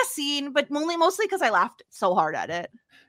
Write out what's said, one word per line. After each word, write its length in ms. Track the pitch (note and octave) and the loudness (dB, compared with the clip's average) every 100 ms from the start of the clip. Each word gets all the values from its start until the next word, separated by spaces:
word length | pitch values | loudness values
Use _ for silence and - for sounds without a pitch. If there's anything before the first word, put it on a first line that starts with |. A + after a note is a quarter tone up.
best 120 | B4 | 4
scene, 380 | - C#4+ C#4+ C#4 | 0 -4 -4 -2
but 160 | C#4+ - | -2 -2
only 240 | D4 D#4+ E4+ | -2 -2 2
mostly 300 | E4 F#4+ G#4 | 2 2 -2
'cause 140 | F#4+ | 0
I 80 | A#3+ | 2
laughed 320 | F#3+ G3+ - _ | 2 0 -4 _
so 240 | - G3 | -2 0
hard 220 | G#3 D#3 C#3+ | 2 0 0
at 140 | F2+ | -4
it. 200 | E3+ - - _ _ | -6 -8 -14 _ _